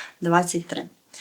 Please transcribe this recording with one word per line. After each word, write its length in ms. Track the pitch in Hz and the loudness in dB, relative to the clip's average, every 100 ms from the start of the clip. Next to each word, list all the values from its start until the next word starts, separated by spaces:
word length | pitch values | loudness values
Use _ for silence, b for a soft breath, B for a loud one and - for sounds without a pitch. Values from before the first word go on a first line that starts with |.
| B B | B B
двадцять 460 | 170 170 175 175 170 | 2 4 4 -2 -6
три. 180 | - - _ _ B | -8 -10 _ _ B